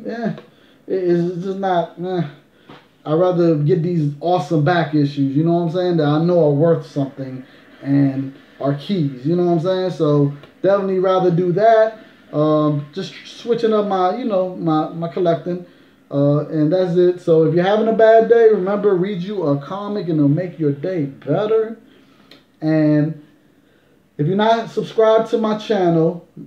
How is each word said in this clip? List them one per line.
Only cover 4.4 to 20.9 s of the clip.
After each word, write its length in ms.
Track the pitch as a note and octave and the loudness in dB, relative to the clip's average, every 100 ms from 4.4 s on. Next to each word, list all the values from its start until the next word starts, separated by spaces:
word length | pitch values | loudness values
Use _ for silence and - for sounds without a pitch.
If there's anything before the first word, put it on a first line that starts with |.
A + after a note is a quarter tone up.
| - D#3+ | 0 0
back 300 | D3 F3 D3 D3+ | 2 0 0 0
issues, 400 | C#3+ C#3+ C3+ C3+ | 0 0 0 0
you 80 | |
know 100 | E3 | 2
what 80 | E3+ | 0
I'm 100 | E3+ | 0
saying, 260 | F3+ F3+ E3+ | -2 0 0
that 100 | D3 | 2
I 160 | D3+ | 2
know 220 | E3+ F3 D3+ | 2 2 2
are 80 | |
worth 320 | C#3+ E3 D#3 - | 4 2 2 -2
something 580 | C#3+ C#3 - B2+ B2+ - - - - | -6 -6 -8 -12 -12 -16 -20 -20 -12
and 540 | C3+ C#3 C#3 C3+ C3+ - - - | -2 2 2 0 -8 -12 -20 -6
are 160 | C3+ C#3+ | -4 -4
keys, 500 | - G3 C#3 B2 C#3 | -4 -2 -2 -4 -2
you 100 | F3 | 0
know 100 | F3 | 0
what 80 | |
I'm 60 | E3+ | 0
saying? 300 | F#3 F#3 F#3 | 0 -2 -4
So 420 | F3 D3+ D3 C#3+ - - _ | -2 0 2 0 -2 -16 _
definitely 380 | F#3 G3+ F#3+ F#3 | 0 0 0 0
rather 320 | F#3+ F#3 F3+ | 2 2 2
do 200 | E3 F3+ | 2 0
that. 440 | F3 A3 A3+ A3 - - - - | 2 4 4 2 -2 -18 -20 -8
Um, 540 | D3 D3+ D3+ D3+ D3 C#3+ | -2 0 2 0 -2 -6
just 180 | F#3+ D3+ - - | -10 -12 -14 -20
switching 480 | - A#3 A#3 A3 | -12 -4 0 2
up 140 | G#3+ G3 | 0 0
my, 280 | F#3+ F#3 A3+ | 0 0 -2
you 80 | C4 | -2
know, 300 | F#3+ F#3 F#3+ | -2 -2 -4
my, 340 | E3 D#3 E3 | -2 0 -2
my 180 | E3 E3+ | -6 -8
collecting. 580 | G3 F3 D#3+ F3+ F3+ - _ _ _ _ | -2 0 0 -4 -8 -10 _ _ _ _
Uh, 340 | C#3+ C#3+ D3 D3 | 0 2 0 -2
and 220 | D#3+ D3+ | -2 0
that's 240 | F#3 F3+ F3 | 0 0 2
it. 260 | F3+ F3 | 2 0
So 240 | - D#3+ D#3 | 2 4 4
if 100 | E3+ | 2
you're 80 | |
having 240 | F#3 G#3+ A3 | 2 2 2
a 60 | |
bad 360 | G3+ A3 A3+ A3+ | 4 6 6 6
day, 200 | A#3 A3 | 4 6
remember, 440 | G3+ F#3 G3+ G#3 | 4 0 0 0
read 300 | F3+ F#3+ G3 | 0 0 -4
you 180 | F#3 G#3 | -6 -4
a 160 | D#3 C#3+ | -2 -4
comic 520 | - F#3+ G3+ G#3 E3+ | -4 -10 -8 -6 -4
and 100 | D#3 | 0
it'll 100 | C#3+ | 2
make 300 | D#3 F#3 - | 2 -2 -4
your 140 | D3+ | -4
day 320 | C#3 F3 | -2 -4